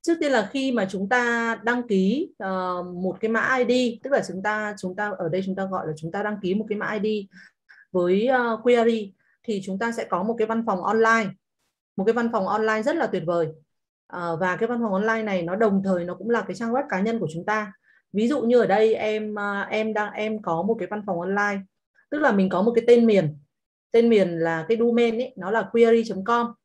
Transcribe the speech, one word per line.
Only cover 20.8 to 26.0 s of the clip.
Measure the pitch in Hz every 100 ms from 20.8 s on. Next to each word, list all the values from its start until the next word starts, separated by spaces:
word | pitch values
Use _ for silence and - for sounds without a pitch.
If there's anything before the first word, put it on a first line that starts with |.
| 180
văn | 214 208
phòng | 170
online, | 180 202 208 196 190 _ _ _ _
tức | 294
là | 294
mình | 202 190
có | 180
một | 220
cái | 233 233
tên | 240 233
miền. | 202 156 151 _ _ _ _ _
Tên | 233 233
miền | 220 180 170
là | 165 165 160
cái | 226
domain | 233 233 233 220
ấy, | 254 -
nó | 180
là | 220 196
query | 233 233 233